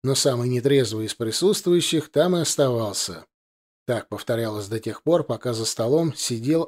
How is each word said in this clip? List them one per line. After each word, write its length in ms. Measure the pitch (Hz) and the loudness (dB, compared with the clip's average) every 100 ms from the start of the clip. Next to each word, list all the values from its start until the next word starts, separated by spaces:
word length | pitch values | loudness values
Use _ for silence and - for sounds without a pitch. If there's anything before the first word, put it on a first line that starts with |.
но 140 | 127 135 | -2 2
самый 320 | 143 123 123 | 2 2 0
нетрезвый 580 | 123 127 139 113 107 107 | 2 4 4 2 -2 -6
из 80 | |
присутствующих 920 | - 113 - 185 202 175 175 - 160 - | -4 -4 0 2 2 2 2 2 -2 0
там 260 | 143 175 175 | 2 2 2
и 40 | |
оставался. 840 | 151 - 135 117 107 92 - 82 - _ _ _ _ _ - | 0 2 2 2 -2 -4 -6 -8 -16 _ _ _ _ _ -4
Так 220 | 113 - | -4 -4
повторялось 580 | 107 - 113 110 107 98 | -8 -4 -2 -2 -6 -6
до 140 | 110 | -6
тех 240 | 113 107 | -6 -6
пор, 180 | 151 170 | 0 0
пока 300 | 147 113 123 | 0 -4 -4
за 120 | 113 | -4
столом 480 | 110 - 113 156 165 - | -4 -2 2 2 2 -2
сидел 500 | - 113 123 165 | -6 -4 0 0